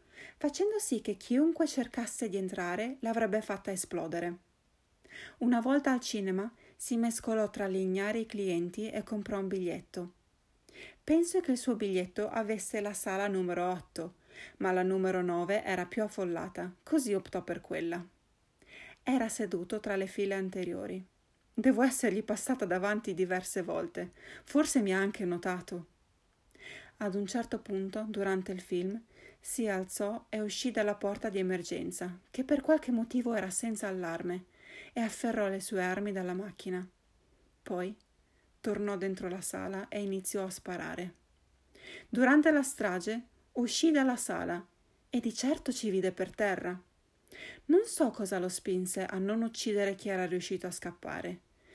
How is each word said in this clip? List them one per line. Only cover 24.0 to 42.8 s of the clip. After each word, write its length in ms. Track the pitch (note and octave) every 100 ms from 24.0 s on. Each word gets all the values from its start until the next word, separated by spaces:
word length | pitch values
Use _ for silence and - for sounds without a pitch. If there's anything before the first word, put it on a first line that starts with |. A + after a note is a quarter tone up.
| F3+ - - - -
forse 360 | C#4+ D4+ C4+
mi 120 | G3+
ha 60 | F#3+
anche 260 | G3 G#3+ F3+
notato. 640 | F3 F#3 F3+ - F3 E3 _ _ _ _ _ _ - - - - -
Ad 180 | G#3 G3
un 100 | G3
certo 340 | A#3 A3+ A3
punto, 460 | - F#3+ G3 G#3+ G#3+
durante 460 | G#3+ G3 F#3+ F#3
il 80 | F#3
film, 400 | - F3+ F#3 A3+ - - - -
si 260 | - - A3
alzò 600 | F#3+ F#3+ - G3+ A3+ -
e 100 | G#3+
uscì 320 | G#3+ - B3
dalla 240 | A3 G#3 G3+
porta 340 | G3+ G#3 A3+
di 100 | F#3+
emergenza, 800 | F#3 F#3 E3+ F3 F3 F#3 F3+ F3+ _
che 140 | - C4
per 160 | C#4+
qualche 300 | C#4+ D#4 B3+
motivo 420 | A#3 A3+ B3 A#3
era 160 | A3 F#3
senza 380 | - A#3 G#3+ G#3
allarme, 580 | F#3 E3+ E3 F3 F3+ - _ - - -
e 80 | -
afferrò 480 | A3+ - A#3 A3 G3
le 100 | G3
sue 240 | F#3+ F#3+
armi 300 | F3+ F#3+ G#3
dalla 200 | F#3+ F3+
macchina. 540 | F3+ G3+ - F#3+ F3+ F3+ _ _ _ _ _ _ _
Poi 320 | - F3+ F3+ G#3+ _ _ _ _ _ _
tornò 360 | A3+ G3+ G#3 G3
dentro 300 | G3 F#3 F#3
la 140 | F#3
sala 460 | - F#3+ F#3 F#3+ G3+
e 140 | G#3
iniziò 440 | G3+ F#3+ F#3+ G3+ F#3+
a 40 |
sparare. 640 | - - F3+ D#3 E3+ F3+ - _ _ _ _ _ - - - -
Durante 440 | A#3+ B3+ D4+ D#4
la 120 | D4
strage 600 | C4+ -